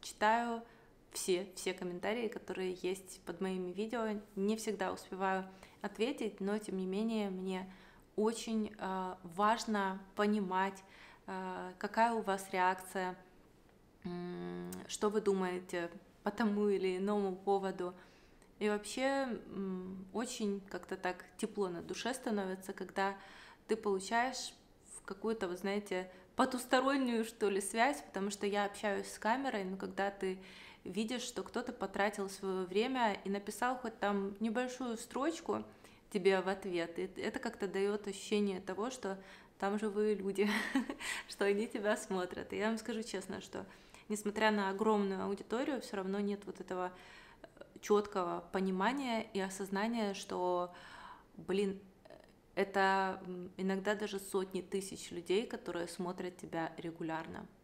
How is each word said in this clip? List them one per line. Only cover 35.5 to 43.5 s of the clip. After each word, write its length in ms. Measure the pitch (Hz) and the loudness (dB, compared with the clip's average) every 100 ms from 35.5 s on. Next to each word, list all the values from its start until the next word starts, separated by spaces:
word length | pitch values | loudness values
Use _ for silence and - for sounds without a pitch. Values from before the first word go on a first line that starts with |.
| 214 214 - - - - | -2 -4 -14 -20 -20 -4
тебе 280 | 208 180 190 | 4 6 6
в 80 | 180 | 4
ответ, 500 | 196 196 175 170 - | -2 0 0 -2 -2
и 120 | 190 185 | -6 -2
это 180 | 175 175 | -4 -2
как-то 260 | 180 - 196 | -6 -2 -2
дает 400 | 185 202 208 208 | 2 2 2 -2
ощущение 540 | 190 - 208 202 185 | -8 0 2 4 0
того, 300 | 196 185 220 | -4 -2 -2
что 280 | - 196 190 190 - - - | -2 -4 -4 -8 -18 -20 -2
там 200 | 196 208 | 0 2
живые 360 | 214 202 214 | 0 4 4
люди, 340 | 202 196 190 208 214 - | 4 2 4 4 4 2
<laughs> 540 | 269 - - - - - | 0 0 -6 -4 -6 -8
что 180 | - 202 | 0 4
они 200 | 202 233 | 4 2
тебя 300 | 240 208 214 | 0 2 2
смотрят. 560 | - 190 180 - - | 2 0 0 -4 -4
И 60 | 190 | 0
я 80 | 208 | 0
вам 120 | 226 | 0
скажу 240 | 220 226 | -2 -4
честно, 380 | 214 190 185 190 | -2 -6 -4 -8
что 240 | - | -8